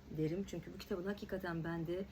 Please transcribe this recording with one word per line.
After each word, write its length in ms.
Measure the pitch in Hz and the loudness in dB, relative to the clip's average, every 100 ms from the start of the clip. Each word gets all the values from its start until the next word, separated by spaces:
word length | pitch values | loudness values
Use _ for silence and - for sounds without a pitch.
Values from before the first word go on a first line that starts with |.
| - 156 | -4 2
derim. 280 | 156 175 196 | 4 4 0
Çünkü 280 | 175 165 | -4 -4
bu 40 | 190 | -10
kitabın 280 | - 185 190 | -2 0 0
hakikaten 580 | 202 208 190 185 165 | -2 -2 -2 0 0
bende 400 | 160 170 165 180 196 | 2 0 2 0 -2